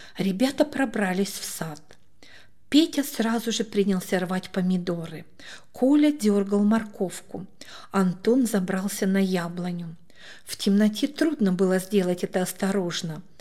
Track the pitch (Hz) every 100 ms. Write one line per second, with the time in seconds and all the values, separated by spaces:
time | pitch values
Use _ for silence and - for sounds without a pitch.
0 | - - 196 190 262 - - 254 269 220
1 | 190 185 202 - - - 160 151 - -
2 | - - - - - - - 285 320 285
3 | 277 - 226 233 226 220 220 208 196 185
4 | - 190 180 185 - 196 180 185 175 170
5 | 165 160 - - - - - - 262 294
6 | 302 294 214 202 196 202 208 220 214 -
7 | 185 - - - 190 - - - - 196
8 | 185 175 220 254 233 202 185 190 196 -
9 | 196 196 190 185 170 175 180 175 170 165
10 | - - - - - - - 202 214 214
11 | 285 - 320 302 196 180 190 185 185 208
12 | 180 180 190 185 180 - 190 202 175 160
13 | 165 156 - -